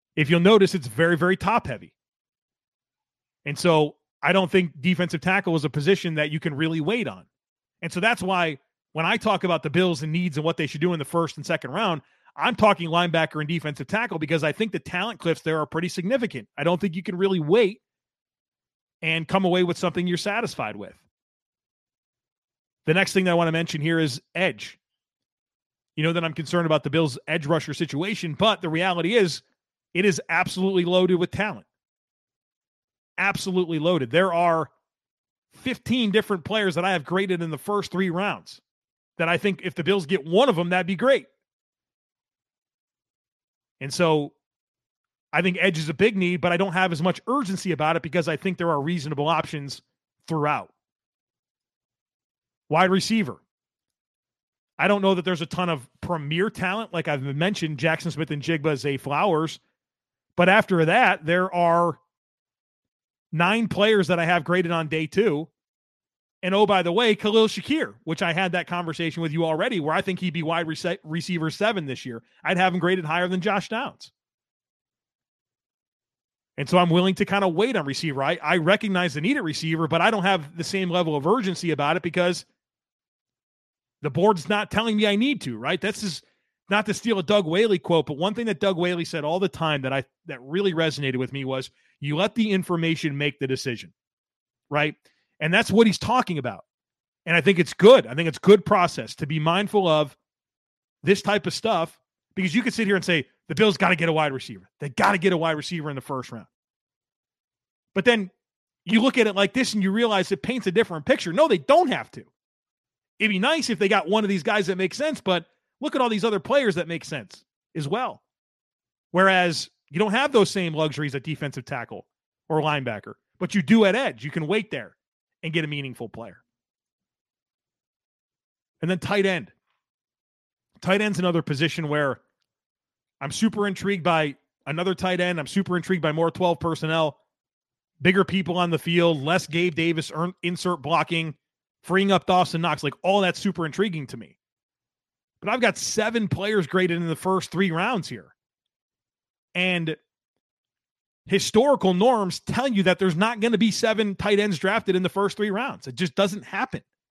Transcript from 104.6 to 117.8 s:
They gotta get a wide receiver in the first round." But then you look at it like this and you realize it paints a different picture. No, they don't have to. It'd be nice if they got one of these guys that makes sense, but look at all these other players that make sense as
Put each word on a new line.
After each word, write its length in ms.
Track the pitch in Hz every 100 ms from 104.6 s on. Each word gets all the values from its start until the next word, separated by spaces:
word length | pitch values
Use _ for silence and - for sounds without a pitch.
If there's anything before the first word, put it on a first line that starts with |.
| 95 _
They 120 | 143
gotta 280 | 123 190 190
get 140 | 185
a 40 | 170
wide 160 | 165
receiver 380 | 156 - 170 147
in 60 | 135
the 60 |
first 280 | - 135 120
round." 160 | 117 - _ _ _ _ _ _ _ _ _ _ _ _ _ _ 196
But 80 |
then 260 | 240 226 185 _ _ _ _ _
you 160 | - 220
look 180 | 254 254
at 80 | 214
it 80 |
like 200 | 196 202
this 200 | 254 262
and 80 | 214
you 80 | 190
realize 400 | 208 233 196 180
it 120 | 196
paints 260 | - 247 190
a 40 |
different 320 | 180 233 165
picture. 280 | 147 285 175
No, 160 | 185 311
they 100 | 180
don't 300 | 135 311 320
have 220 | 160 110
to. 120 | - - _ _ _ _ _ _ _ _ -
It'd 120 | 214
be 100 | 185
nice 280 | 247 320 247
if 120 | 180
they 80 | 196
got 200 | 208 170
one 140 | 214
of 60 | 202
these 160 | 190
guys 240 | 151 214 175
that 80 | 185
makes 200 | 190 -
sense, 240 | 302 277
but 260 | 190 180 - _ _ _
look 160 | 294 277
at 40 |
all 80 | 240
these 160 | 214
other 140 | 220 202
players 380 | - 277 240 170
that 100 | 165
make 180 | 170
sense 400 | - 147 101 - _ _ _
as 140 | -